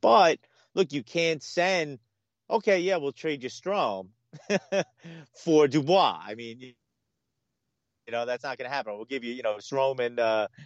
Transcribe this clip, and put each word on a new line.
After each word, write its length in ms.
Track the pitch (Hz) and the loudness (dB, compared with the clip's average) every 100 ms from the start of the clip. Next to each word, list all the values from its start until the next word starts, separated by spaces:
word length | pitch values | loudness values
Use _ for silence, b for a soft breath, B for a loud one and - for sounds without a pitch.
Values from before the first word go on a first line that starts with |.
but 400 | 254 226 170 - b b b | 4 6 6 4 b b b
look, 180 | 180 185 | -2 -2
you 120 | 156 | -2
can't 400 | 104 170 165 151 | -6 -2 -2 -2
send, 560 | - 175 180 185 151 135 _ _ _ _ - | -4 -2 0 0 -2 -8 _ _ _ _ -4
"Okay, 300 | 226 208 185 | -2 2 2
yeah, 160 | 180 180 | 2 0
we'll 160 | 139 | -2
trade 320 | - 160 143 | -6 -6 -6
you 60 | 120 | -8
Strome 580 | - 180 202 127 95 95 _ _ 151 - | -10 -4 -2 -2 -4 -10 _ _ -20 -4
<laughs> 960 | 196 - 196 - _ 165 165 - - | -4 -2 -4 -4 _ -20 -20 -20 -10
for 240 | 165 151 147 | 4 6 6
Dubois." 500 | 147 139 190 139 80 98 | 2 4 4 4 0 -10
I 80 | |
mean, 240 | 113 117 120 | -12 -14 -16
you, 140 | 127 _ _ _ _ _ _ _ _ _ _ _ _ _ - | -20 _ _ _ _ _ _ _ _ _ _ _ _ _ -8
you 40 | |
know, 140 | 117 120 | -6 -4
that's 160 | 120 | -6
not 160 | 143 127 | -8 -10
gonna 120 | 123 | -6
happen. 260 | 139 107 104 | -6 -6 -10
We'll 80 | |
give 180 | 117 135 | -8 -8
you, 100 | 120 | -8
you 120 | 127 | -6
know, 140 | 113 104 | -4 -6
Strome 420 | - 135 135 127 | -4 0 0 0
and, 180 | 120 120 | -4 0
uh, 300 | 113 110 104 B | 0 2 -2 B